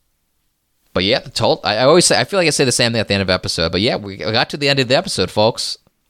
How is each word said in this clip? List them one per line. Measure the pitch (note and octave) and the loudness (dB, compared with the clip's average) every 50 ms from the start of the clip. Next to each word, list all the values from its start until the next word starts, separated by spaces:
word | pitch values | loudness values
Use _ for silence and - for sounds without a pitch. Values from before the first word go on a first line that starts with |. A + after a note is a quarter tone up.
| _ _ _ _ _ _ _ _ _ _ _ _ _ _ _ _ _ _ - F#2 | _ _ _ _ _ _ _ _ _ _ _ _ _ _ _ _ _ _ -4 -2
But | F2+ | 0
yeah, | G2 B2 - | 0 0 0
the | - C#3 | -2 -6
Tol-, | - - A2+ A#2 D#3+ - | -6 -2 0 0 0 0
I, | - G2 G#2 | -2 -2 0
I | A2 B2+ | 2 4
always | C#3 E3 F3+ F3 | 4 6 6 4
say, | - C#3 G2 | 4 2 0
I | B2 | 0
feel | - G3+ F#3+ | 0 0 0
like | F3 D#3 | 0 0
I | |
say | - - C#3+ | 0 2 2
the | C3 | 2
same | - - B2 A#2 | 2 2 0 0
thing | A#2 A2+ | 0 -2
at | G2+ | -2
the | - G2+ | 0 0
end | G2 | 0
of | F#2+ F2+ | 2 0
episode, | F#2 F2+ - G2 - - E2 E2 | 0 0 -2 -4 -2 -2 -2 0
but | E2+ F2+ | 0 0
yeah, | G#2 C3+ F#3 | 0 0 0
we | F3+ - G2 F#2+ | -2 -6 -10 -10
got | - D2+ - A2 A#2+ D3 - | -8 -6 -2 -2 -2 -2 -2
to | - | -4
the | D3 C#3+ C#3 | -2 -2 0
end | C#3 C#3 | 2 2
of | B2+ A2+ | 2 2
the | C3+ | 2
episode, | D#3 F#3+ G3 - - F#2 F2 | 0 0 -2 -2 -2 -2 -2
folks. | - G#2+ G#2+ A#2 B2 - - - - - _ _ _ _ _ _ | 0 2 2 2 2 -2 -6 -8 -10 -12 _ _ _ _ _ _